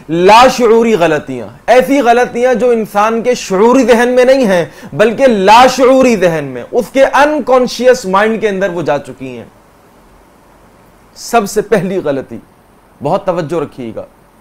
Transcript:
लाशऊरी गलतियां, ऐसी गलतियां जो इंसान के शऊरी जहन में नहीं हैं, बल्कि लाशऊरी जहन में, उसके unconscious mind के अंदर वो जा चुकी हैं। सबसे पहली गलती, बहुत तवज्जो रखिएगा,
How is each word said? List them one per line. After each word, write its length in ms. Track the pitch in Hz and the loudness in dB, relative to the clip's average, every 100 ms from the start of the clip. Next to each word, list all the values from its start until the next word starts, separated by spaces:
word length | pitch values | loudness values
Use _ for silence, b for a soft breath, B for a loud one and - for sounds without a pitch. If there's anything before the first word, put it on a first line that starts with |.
| - | -6
लाशऊरी 880 | 165 180 220 254 - 233 226 233 208 | 0 4 6 4 2 2 2 2 0
गलतियां, 520 | 170 151 - 127 104 113 - | 0 -2 -4 -12 -12 -10 0
ऐसी 340 | 247 254 277 | 2 2 0
गलतियां 520 | 240 233 247 233 254 | 2 2 0 -2 -2
जो 180 | 240 247 | 0 0
इंसान 500 | 233 214 202 214 226 | 0 -2 -2 -2 -2
के 120 | 226 | -2
शऊरी 500 | 247 - 190 233 254 | -4 -4 0 2 2
जहन 240 | 233 226 240 | 2 2 2
में 160 | 254 | 2
नहीं 220 | 247 269 233 | 2 2 2
हैं, 260 | 180 151 B 180 | 0 -4 B -10
बल्कि 320 | 139 226 214 262 | -2 -2 2 0
लाशऊरी 920 | 214 190 226 254 254 254 262 254 220 | 2 4 6 6 4 2 4 2 2
जहन 280 | 175 160 | 0 -2
में, 180 | 139 127 | -6 -10
उसके 380 | 117 240 - 262 | -6 -6 -2 0
unconscious 1080 | 269 247 294 302 240 254 247 - 247 240 185 | 2 2 0 0 0 0 0 0 0 0 0
mind 340 | 185 220 226 | -2 0 -2
के 80 | 214 | -4
अंदर 220 | 190 196 | -4 -4
वो 120 | 175 | -4
जा 160 | 147 143 | -4 -4
चुकी 380 | 139 120 131 120 | -6 -16 -14 -16
हैं। 160 | 107 _ _ _ _ _ _ _ _ _ _ _ _ _ _ _ _ - | -18 _ _ _ _ _ _ _ _ _ _ _ _ _ _ _ _ -20
सबसे 460 | - 233 202 214 | -4 -4 -2 -6
पहली 380 | 202 214 185 190 | -2 -2 -2 -6
गलती, 420 | 147 135 - 113 - _ _ _ _ - | -4 -6 -8 -14 -18 _ _ _ _ -10
बहुत 240 | 143 196 - | -4 -4 -4
तवज्जो 340 | 175 151 170 | -6 -4 -6
रखिएगा, 440 | 147 - 117 104 92 _ _ _ | -6 -10 -14 -14 -16 _ _ _